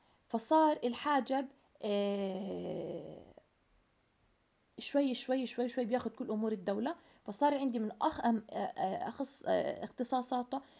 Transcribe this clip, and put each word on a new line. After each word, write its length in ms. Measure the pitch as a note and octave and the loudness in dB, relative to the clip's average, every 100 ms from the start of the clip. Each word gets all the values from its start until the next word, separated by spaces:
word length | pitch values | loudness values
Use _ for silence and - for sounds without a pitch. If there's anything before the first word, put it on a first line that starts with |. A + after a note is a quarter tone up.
| _ _ _ | _ _ _
فصار 520 | A3+ - D#4 D#4 D4+ | -2 4 6 6 4
الحاجب، 640 | B3 A#3 D4 C#4 A#3 C4+ C4+ - _ - | 0 0 2 2 4 0 -2 -10 _ -6
آه، 1500 | - G3+ G3+ G3+ G3 F#3+ G3 F3+ F3 D#3+ D#3+ E3 D#3 - - - - _ _ _ _ _ _ _ _ _ _ _ _ - | 0 2 2 0 -2 -2 -4 -4 -4 -4 -6 -8 -10 -14 -18 -20 -20 _ _ _ _ _ _ _ _ _ _ _ _ -14
شوي، 340 | - C#4+ C4+ | -2 2 2
شوي، 320 | A#3+ - C4 A#3+ | 0 0 -2 -2
شوي، 240 | - A#3+ | -2 -2
شوي 160 | B3+ A3 | -2 -2
بياخد 260 | B3 A3+ | -2 -2
كل 200 | - B3 | -6 -4
أمور 200 | G#3+ A3 | -2 -2
الدولة. 440 | G#3+ F3+ G3+ C4 F4 - - - | -2 -2 -2 -2 -6 -12 -16 -10
فصار 320 | G3 D4 C#4 | 2 2 4
عندي 220 | C4+ A#3 | 0 0
من 120 | G#3+ - | -2 0
أخ-، 240 | D#4 - A#3+ | -2 2 2
أم-، 200 | A3+ - | 2 0
آه، 60 | G#3 | -4
آه، 540 | G3+ - F#3+ - - | -4 -2 -2 -2 -4
أخص-، 340 | A#3+ C4+ - - | -6 -8 -6 0
آه، 360 | F#3 C#3+ - | 2 2 -4
اختصاصاته 800 | - - B3 B3+ B3 B3 B3 C4+ - | -6 -6 -2 -2 -2 -4 -4 -8 -8